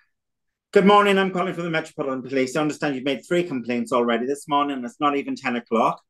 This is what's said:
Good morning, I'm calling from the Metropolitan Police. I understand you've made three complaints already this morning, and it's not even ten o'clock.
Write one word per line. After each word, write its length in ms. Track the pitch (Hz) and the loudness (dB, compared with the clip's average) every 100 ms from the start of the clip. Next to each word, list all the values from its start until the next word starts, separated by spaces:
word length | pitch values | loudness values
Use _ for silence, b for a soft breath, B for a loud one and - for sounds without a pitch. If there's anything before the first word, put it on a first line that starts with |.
| b _ _ _ _ _ _ | b _ _ _ _ _ _
Good 140 | 202 190 | 4 6
morning, 320 | 208 202 196 | 6 6 4
I'm 140 | 190 | 2
calling 200 | 180 180 | 0 -4
from 120 | 165 | -4
the 60 | 170 | -4
Metropolitan 520 | 160 156 - 139 131 | -4 -4 -6 -6 -6
Police. 340 | 123 135 131 156 | -4 -2 -2 0
I 60 | |
understand 320 | 151 139 151 | -2 -2 -4
you've 100 | 135 | -4
made 220 | 131 127 - | -4 -4 -2
three 140 | 175 | -2
complaints 500 | 175 135 117 120 117 | -2 -4 -4 -4 0
already 320 | 127 120 117 | 0 2 0
this 240 | 123 143 - | -2 -6 -2
morning, 280 | 143 143 139 | 0 0 -4
and 100 | 120 | -8
it's 140 | - | -2
not 180 | 147 143 | 0 0
even 180 | 135 127 | -2 -6
ten 200 | 127 120 | -4 -4
o'clock. 440 | - 113 135 175 _ | -2 0 0 -2 _